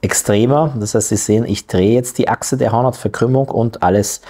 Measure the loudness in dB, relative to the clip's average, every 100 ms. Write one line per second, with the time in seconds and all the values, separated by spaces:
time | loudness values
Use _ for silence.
0 | -2 -2 0 2 4 2 2 -2 -2 -2
1 | 0 -2 2 0 2 -4 -2 2 4 2
2 | 0 -2 -2 -2 -4 -2 0 2 0 -2
3 | -6 -2 0 2 0 0 -2 0 0 2
4 | 0 -6 -14